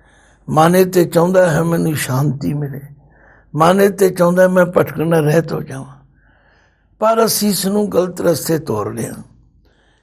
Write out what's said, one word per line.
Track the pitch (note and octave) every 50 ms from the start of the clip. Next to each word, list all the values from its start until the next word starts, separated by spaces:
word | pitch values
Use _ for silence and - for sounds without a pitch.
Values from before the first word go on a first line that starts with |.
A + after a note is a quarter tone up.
| _ _ _ _ _ _ _ _ _ D3
ਮਨ | C#3+ D#3 D#3+ E3+ F3+
ਇਹ | F#3 F#3+
ਤੇ | F3+ F#3 F3+ E3+
ਚਾਹੁੰਦਾ | - - E3 E3+ F3+ F#3 F#3 F#3 E3+
ਹੈ | D3+ E3
ਮੈਨੂੰ | E3 E3 E3+ E3+ E3+ D#3+ D3+
ਸ਼ਾਂਤੀ | B2 - - B2+ C3+ D3 D3 C3+ C#3+ - E3+ D3
ਮਿਲੇ, | D3 D3 C3+ - - - - - _ _ _ _ _ _ _ _ _ _ _ -
ਮਨ | D3 D#3+ F3 F#3+ G3
ਇਹ | G3+ G#3
ਤੇ | F#3+ - G3 F3+
ਚਾਹੁੰਦਾ | F#3 - F3 F3 F3+ F3+ F#3 F#3
ਮੈਂ | F#3 F#3 F3
ਭਟਕਣਾ | F3 F3+ - - - - D#3 D#3 E3 E3+ D#3+
ਰਹਿਤ | D3 D3+ D3+ E3+ D#3 -
ਹੋ | D#3+ -
ਜਾਵਾਂ। | D3 - C3 C3+ - - - - _ _ _ _ _ _ _ _ _ _ _ _ _ _ _ _ _ _ _ _
ਪਰ | G#3+ A3 A3+ A3+ A3
ਅਸੀਂ | G#3 - - G3+ G#3
ਇਸ | G3 - -
ਨੂੰ | F#3+ G#3 G#3 G#3 F#3+
ਗਲਤ | F3+ - F3+ F3 F3+ -
ਰਸਤੇ | - F3 E3 - - - D#3+ D3+
ਤੋਰ | D#3 - A2+ G#2 G2+ G#2+ A2+
ਲਿਆ। | A#2 A2 G2 - - - - _ _ _ _ _ _ _ _ _ _ _ _ _ _